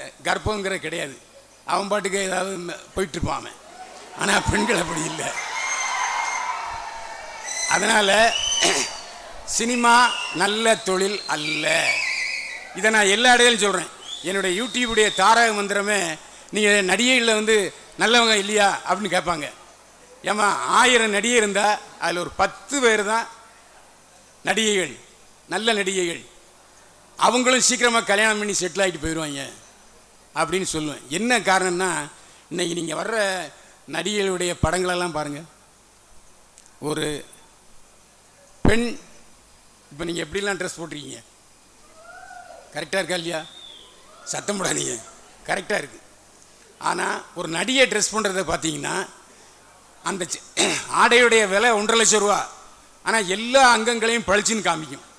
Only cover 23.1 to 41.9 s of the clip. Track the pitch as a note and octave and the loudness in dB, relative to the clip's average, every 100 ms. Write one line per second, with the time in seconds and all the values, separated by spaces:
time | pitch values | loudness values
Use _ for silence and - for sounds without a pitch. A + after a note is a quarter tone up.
23.1 | A3+ - - - - - - - - - | -2 -4 -12 -20 -20 -20 -20 -20 -20 -20
24.1 | - - - - G3+ A3 G3 D3+ - - | -20 -20 -6 -2 0 0 0 -2 -8 -20
25.1 | - - - - F3+ A#3 G#3 G3 F#3+ E3+ | -20 -20 -20 -6 -2 0 0 0 -2 -2
26.1 | D3+ - - - - - - - - - | -6 -14 -20 -20 -20 -20 -20 -20 -20 -16
27.1 | - F#3+ B3 B3 B3+ - A#3 A#3+ A3+ - | 0 2 2 2 2 2 2 2 2 2
28.1 | G3+ A3 G#3 G#3 F#3 F3+ F#3+ F#3+ D#3+ D#3+ | 2 2 0 -2 -4 -4 0 -2 -2 -4
29.1 | D#3+ D3+ C#3 C3 - - - - - - | -4 -6 -8 -10 -16 -20 -20 -20 -20 -20
30.1 | _ _ D3 D#3+ F#3+ F3+ D#3 D3+ C3 B2 | _ _ -4 -2 -2 -4 -4 -6 -8 -8
31.1 | F3 A#3+ A#3 F#3 F#3 F3+ F3 F#3 D3+ D3 | -4 0 0 2 2 2 -2 -2 -4 -6
32.1 | - - - - F3 F3 E3+ E3 D#3 G3+ | -14 -20 -20 -10 -6 -4 -4 -4 -6 -4
33.1 | A3+ G3 F#3 D3 - - - - D#3+ F#3 | -2 -2 -2 -8 -16 -20 -20 -10 -6 -2
34.1 | G#3 G3 F3+ F3 E3 D#3+ F3+ F3+ F3+ F3 | -2 -2 -2 -2 -2 0 0 0 -2 -4
35.1 | D3+ D3+ C#3+ E3 - _ _ _ _ - | -4 -6 -10 -14 -20 _ _ _ _ -20
36.1 | - - - _ - - - D3 D#3 D3+ | -20 -20 -20 _ -20 -20 -12 -8 -6 -6
37.1 | C#3+ - - - _ - - - _ _ | -8 -12 -20 -20 _ -20 -20 -20 _ _
38.1 | _ _ _ - - - A3+ A#3+ - - | _ _ _ -20 0 2 2 0 -6 -16
39.1 | - - - _ - _ _ - C#3+ E3+ | -20 -20 -20 _ -20 _ _ -18 -10 -8
40.1 | E3+ D3+ G3 G3+ F3+ F3+ - E3 D3 C3 | -6 -6 -4 -4 -4 -6 -10 -12 -12 -14
41.1 | A#2 - _ _ _ _ - D#5 | -16 -20 _ _ _ _ -20 -20